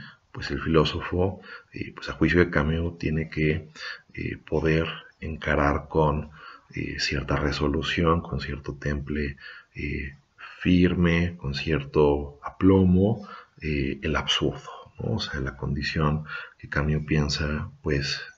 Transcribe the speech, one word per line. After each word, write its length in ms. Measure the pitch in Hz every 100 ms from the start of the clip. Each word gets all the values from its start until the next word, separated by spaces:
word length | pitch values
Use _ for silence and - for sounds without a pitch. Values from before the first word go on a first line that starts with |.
| - - _
pues, 180 | - -
el 100 | 71
filósofo, 760 | - 78 76 85 - 90 95 - - - _
eh, 200 | - -
pues, 140 | - -
a 60 |
juicio 260 | - 80 85
de 100 | 87
Camus, 460 | 80 76 82 85 -
tiene 300 | 78 78 80
que, 400 | 78 76 76 - - - - _
eh, 220 | 85 82 -
poder 480 | - 78 78 80 82 - - -
encarar 680 | 80 78 78 76 73 71 -
con, 420 | 80 76 76 76 - - - _
eh, 240 | - 71 71
cierta 360 | - 71 67 71
resolución, 840 | 71 69 73 78 71 - 82 85
con 180 | - 69
cierto 360 | - 69 - 69
temple, 600 | 73 71 69 73 69 71 - - -
eh, 420 | - 76 73 73 - _ _ - -
firme, 760 | - 90 90 87 85 85 87 -
con 180 | 69
cierto 840 | 69 82 76 - 78 73 71 73 -
aplomo, 840 | - - 92 95 92 92 101 117 - - - -
eh, 380 | 78 73 67 69
el 140 | 80 71
absurdo. 640 | 67 - 73 - - - - -
¿no? 120 | -
O 60 | 110
sea, 200 | - 76
la 160 | 65 -
condición 680 | 69 67 71 80 76 78 - - - -
que 100 | -
Camus 380 | 78 76 76 76
piensa, 640 | 78 73 - 73 76 - -
pues, 380 | 82 71 - - -